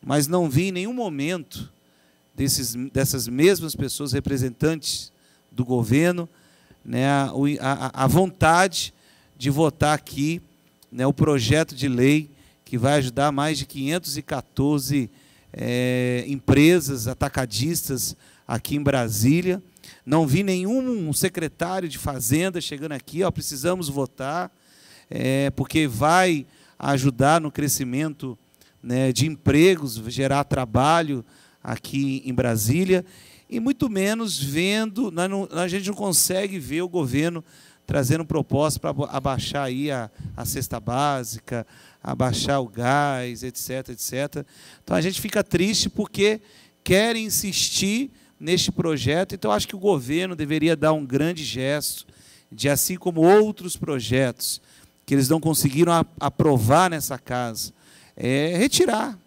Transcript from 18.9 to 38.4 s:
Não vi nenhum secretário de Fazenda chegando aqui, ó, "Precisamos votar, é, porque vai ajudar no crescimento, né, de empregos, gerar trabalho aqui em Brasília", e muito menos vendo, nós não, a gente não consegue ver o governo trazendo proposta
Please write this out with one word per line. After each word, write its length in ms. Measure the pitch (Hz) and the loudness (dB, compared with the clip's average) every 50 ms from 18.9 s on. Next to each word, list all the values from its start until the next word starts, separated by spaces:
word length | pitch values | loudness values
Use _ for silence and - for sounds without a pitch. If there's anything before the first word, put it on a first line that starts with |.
| 135 135 123 113 110 101 107 127 147 170 180 185 180 196 - - _ _ _ - - - _ | 2 2 0 0 -2 2 4 4 4 4 4 0 -2 -2 -4 -14 _ _ _ -20 -20 -20 _
Não 200 | - 139 160 165 | 0 2 2 4
vi 160 | 143 131 170 | 4 2 2
nenhum 680 | 202 196 185 180 180 196 233 262 262 254 247 220 175 156 | 2 2 0 0 0 0 -2 0 0 0 -2 -2 -2 -2
secretário 800 | 143 - - 190 180 185 165 147 - _ 170 170 185 190 180 165 | -2 0 -2 -2 -2 -2 -6 -6 -4 _ -6 -4 -4 -4 -6 -6
de 80 | 135 123 | -8 -8
Fazenda 640 | - 160 143 127 120 107 135 156 175 190 180 180 | -8 -6 -6 -4 -2 0 2 2 2 0 -2 -4
chegando 320 | - - 147 139 143 160 147 | -8 -8 -10 -8 -8 -8 -10
aqui, 300 | 131 - - - 151 190 | -10 -12 -10 -4 -2 -2
ó, 60 | 175 | -2
"Precisamos 600 | 160 - 143 - 151 135 127 170 185 185 175 143 | -2 -4 -6 -8 -8 -4 -2 -2 -2 -2 -4 -6
votar, 600 | 139 139 135 120 _ - 131 135 147 170 180 196 _ _ _ _ _ _ - - - - _ _ | -2 -4 -4 -4 _ -10 -8 -6 -6 -6 -6 -8 _ _ _ _ _ _ -20 -20 -20 -20 _ _
é, 420 | - - 123 127 131 135 139 139 | -6 -4 -2 0 0 2 0 0
porque 340 | 135 - 135 - - 156 156 | -2 -2 -4 -2 0 0 0
vai 600 | 143 113 107 135 151 165 185 185 185 170 147 127 _ _ _ _ _ _ _ | 0 0 0 2 4 4 4 4 4 2 -2 -4 _ _ _ _ _ _ _
ajudar 640 | - 139 143 139 131 139 127 113 135 139 156 170 | -2 0 0 2 2 0 2 4 4 4 4 4
no 100 | 156 151 | 2 -2
crescimento, 880 | - - 143 147 - - 139 123 123 135 156 160 151 - - 131 120 - _ _ _ _ _ _ _ _ | -4 -4 -2 -2 -2 -2 -2 -4 -2 -2 -2 -4 -4 -8 -10 -12 -12 -12 _ _ _ _ _ _ _ _
né, 300 | - 120 123 127 131 131 | -8 -2 0 2 2 2
de 160 | 127 - 135 160 | 2 2 0 0
empregos, 680 | 160 - _ 143 139 147 160 185 190 170 147 139 110 113 110 113 | 0 -2 _ 2 6 8 8 6 6 4 0 -6 -6 -6 -8 -8
gerar 380 | 123 123 135 135 139 143 143 | -4 -2 0 0 2 0 0
trabalho 800 | - 143 135 127 117 107 123 127 147 160 170 170 151 143 127 110 _ _ _ - _ _ _ | 0 -2 -2 -2 0 2 2 4 4 4 4 2 0 -4 -6 -6 _ _ _ -20 _ _ _
aqui 600 | _ - 113 113 _ - - 139 139 139 135 131 - | _ -8 -8 -8 _ -6 -4 -2 -2 -2 -2 -4 -6
em 80 | 131 127 | -4 -2
Brasília", 720 | 123 131 123 117 113 104 110 131 165 185 185 185 180 180 - - - - - - - _ _ | 0 0 0 0 0 0 2 2 2 4 4 2 2 2 -4 -16 -20 -20 -20 -20 -20 _ _
e 80 | - 240 | -6 -2
muito 300 | 226 254 277 - - 262 | 0 0 0 0 -2 -2
menos 480 | 214 190 190 202 214 226 226 214 165 139 | 0 0 0 0 0 -2 -2 -4 -4 -4
vendo, 720 | 139 139 139 156 175 190 202 220 220 220 190 202 269 214 | -6 -4 -2 0 0 2 2 0 0 -2 -2 -2 -4 -2
nós 180 | 160 165 180 190 | -2 -2 -2 -2
não, 220 | 196 196 196 - | -2 -4 -4 -4
a 160 | - 156 175 180 | -4 -4 -4 -2
gente 200 | 170 202 196 185 | -2 -4 -4 -6
não 80 | 208 | -6
consegue 640 | - 208 196 175 - - - 185 190 202 202 190 185 | -4 -2 0 0 0 0 0 0 -2 -2 -4 -6 -8
ver 240 | 139 120 139 160 180 | -8 -6 -4 -4 -4
o 40 | 180 | -4
governo 560 | 175 180 156 127 123 139 151 170 175 165 156 _ _ - - - _ _ _ - | -2 -2 -2 0 0 0 0 0 -2 -6 -12 _ _ -20 -20 -20 _ _ _ -4
trazendo 360 | 147 143 139 123 143 160 165 | -2 -2 0 2 0 -2 -2
proposta 560 | 151 156 156 | -2 -2 -4